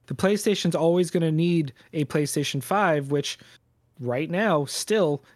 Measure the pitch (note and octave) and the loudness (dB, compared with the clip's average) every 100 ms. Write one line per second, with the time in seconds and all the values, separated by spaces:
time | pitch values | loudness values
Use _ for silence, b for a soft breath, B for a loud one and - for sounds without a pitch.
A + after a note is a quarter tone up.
0 | - C#3 F#3+ G#3 A3 G3 E3+ D#3+ E3 F3 | -12 -2 0 2 0 0 0 2 2 2
1 | F3 F3+ E3 D#3 F3 E3+ C#3+ b b D#3+ | 2 0 0 2 2 2 0 b b -4
2 | C#3+ D#3 D3 D3+ C#3 C#3 - G3 F#3+ D3 | -2 0 0 -2 -2 -4 -2 0 2 2
3 | C#3 C#3+ - - B - _ _ _ - | 0 -2 -2 -8 B -20 _ _ _ -10
4 | B2 B2 D#3 F3 A3 D#3 C#3 - - G#3+ | -6 -4 -2 -2 2 0 0 -6 0 2
5 | E3 C#3+ b | 2 0 b